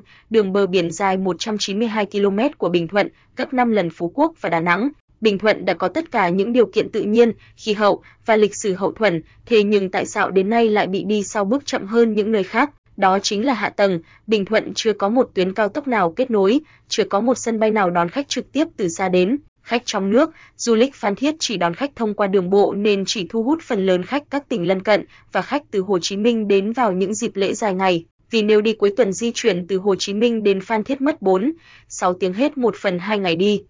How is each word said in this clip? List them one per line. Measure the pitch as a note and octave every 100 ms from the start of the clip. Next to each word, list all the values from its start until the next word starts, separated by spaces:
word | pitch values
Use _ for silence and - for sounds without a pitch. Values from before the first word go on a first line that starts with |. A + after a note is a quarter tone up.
| - - _
Đường | A3 G3
bờ | F#3+ G3
biển | F#3 E3+
dài | E3 G3 F#3+
một | F#3+ E3+
trăm | A3+ G#3+
chín | - G3+
mươi | A#3
hai | G#3+ G3+
ki-lô-mét | G3+ G3+ G3 C#4 -
của | F3+
Bình | F3 E3+
Thuận, | G3+ - - _ -
gấp | C4
năm | B3+ A#3+
lần | G#3 F3
Phú | - E3+ F3
Quốc | D#4+ D#4+
và | G3
Đà | E3
Nẵng. | E3+ F3 C4 D4 _ _
Bình | A3 G3
Thuận | G#3+ - F#3
đã |
có | F3 -
tất | D4+ E4
cả | A#3+ F3+
những | F3+ G3
điều | A#3+ G3
kiện | A3 -
tự | A3
nhiên, | G3 G#3+ A#3 G#3 - _
khí | -
hậu | G#3 G#3 - - _ -
và | A3
lịch | G#3 -
sử | G#3+
hậu | F#3 F#3+
thuẫn, | - A3 E3 D#3 _ -
thế | A3+
nhưng | G3+ G#3 F#3+
tại | F#3+ G#3
sao | G#3+ F#3+
đến | F#3+ F#3+
nay | A#3 A3+
lại | G#3 F3+
bị | F#3+
đi | F#3+ G#3+
sau | F#3+ A3 G3
bước | C4+ -
chậm | C4 F#3+
hơn | A#3 A#3
những | G#3+ G#3
nơi | A3
khác? | F#3 A3+ D4 - _ -
Đó | F#3+ G3
chính | - G3+ B3
là |
hạ | A3+ G#3
tầng. | - G3+ F3 - - -
Bình | G#3+ F#3+
Thuận | G#3+ -
chưa | - A3+
có | G3+ G3+
một | A#3+ -
tuyến | - F#3
cao | F#3+ G#3
tốc | D4+ C#4+
nào | A3+ F3
kết | E3 B3+
nối, | A3 F#3+ C4+ - _ _
chưa | -
có | F#3+ G3+
một | A#3 A#3
sân | - A3
bay | A3
nào | G#3+ F#3
đón | F3 E3+
khách | C4 C#4+
trực | C4 -
tiếp | C4+ D#4+ -
từ | F#3
xa | E3 F#3+
đến. | F#3 F#3 C#4+ - _
Khách | - A#3+ -
trong | G#3 G3
nước, | A3+ D#4+ - - _
du | - A3
lịch | C4+ -
Phan | G#3+ G3+
Thiết | C#4 D#4
chỉ | - G3
đón | F3
khách | E3+ C#4 -
thông | A3
qua | G3+ G3+
đường | G3 F3+
bộ | G3 G3
nên | G3 G#3+ G3+ F#3+
chỉ | A3+ E3+
thu | A3+
hút | A3+ D#4+
phần | - A3+ F#3+
lớn | F3+
khách | F#3 C#4 C#4+
các | C#4+ C#4
tỉnh | A3 E3+
lân | F#3+
cận | F#3+ G3+ - - _
và | G3
khách | F3+ C#4+ -
từ | G3+
Hồ | F#3+ F#3
Chí | - G3
Minh | A3 A#3 G#3
đến | G3 G3
vào | A#3 A#3
những | F#3 F#3+
dịp | G#3+ A#3 G3
lễ | G3
dài | - G#3+
ngày. | F#3 F#3+ E3+ E3 _ _
Vì | A3+
nếu | G#3 G#3+
đi | G#3+
cuối | A3 G3+ G3+
tuần | G#3
di | F3+ A#3 A3+
chuyển | A#3 F3+ F3
từ | F#3+
Hồ | G3+ F#3
Chí | -
Minh | G3+ A#3+ A3+
đến | G3+ F#3+
Phan | F#3+ A3
Thiết | G#3 C4+
mất | C4+ D#4
bốn, | F#3+ F#3+ A#3+ E4 - - _
sáu | - F#3+
tiếng | F3+ F#3+
hết | F#3+ D4 C#4+
một | A#3+ G3
phần | G3+ F3+
hai | F#3 G#3+
ngày | F#3+ E3
đi, | G3+ G3+ -